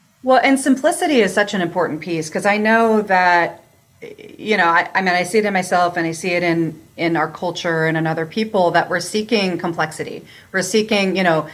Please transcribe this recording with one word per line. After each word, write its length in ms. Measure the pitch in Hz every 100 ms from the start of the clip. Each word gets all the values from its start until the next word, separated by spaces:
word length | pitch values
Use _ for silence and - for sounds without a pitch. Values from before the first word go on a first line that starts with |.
| _ _
Well, 160 | 254 262
and 160 | 262 269
simplicity 640 | 277 262 302 349 359 269
is 100 | 196
such 200 | 190 202
an 80 | 202
important 400 | 170 180 165 156
piece, 280 | 180 165 160
'cause 160 | - 196
I 120 | 208
know 440 | 214 226 226 220
that, 580 | 208 185 180 175 170 - _ _ _ _ - - - -
you 180 | - 208
know, 80 | 170
I, 220 | 170 175 185
I 60 |
mean, 120 | 190
I 100 | 180
see 160 | 175 220
it 60 | 208
in 80 |
myself 420 | 190 185 180 175 170
and 100 | 165
I 40 |
see 160 | 165 185
it 100 | 175
in, 360 | 175 165 160 156 - -
in 180 | 165 160
our 100 | 156
culture 580 | 156 175 170 175 165 160
and 120 | 160
in 100 | 160
other 180 | 160 160
people 460 | 226 220 202 170
that 180 | 170 -
we're 100 | 175
seeking 560 | 170 214 214 220 190 170
complexity. 640 | 180 165 156 - 151 - - - -
We're 80 | 185
seeking, 520 | 190 220 214 208 190 180
you 80 |
know, 240 | 185 160 151